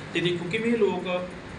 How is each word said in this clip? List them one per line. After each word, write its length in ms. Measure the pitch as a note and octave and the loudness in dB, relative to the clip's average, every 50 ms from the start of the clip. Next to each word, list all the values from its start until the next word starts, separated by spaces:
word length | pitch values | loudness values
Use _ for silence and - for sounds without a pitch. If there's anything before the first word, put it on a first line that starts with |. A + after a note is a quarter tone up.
| - - - | -8 -4 -2
ਤੇ 60 | F3 | 0
ਦੇਖੋ 240 | F3 F3+ F3 E3 - | 2 2 2 0 -2
ਕਿਵੇਂ 340 | - A3 A3 A3+ A#3 A#3+ A3 | -2 -2 0 2 2 4 4
ਲੋਕ 500 | G3+ F#3 F#3 F3+ F3+ F#3 F3+ F3+ F3+ - - - - - - | 4 4 2 2 -2 -2 -2 -2 -2 -4 -8 -10 -12 -12 -12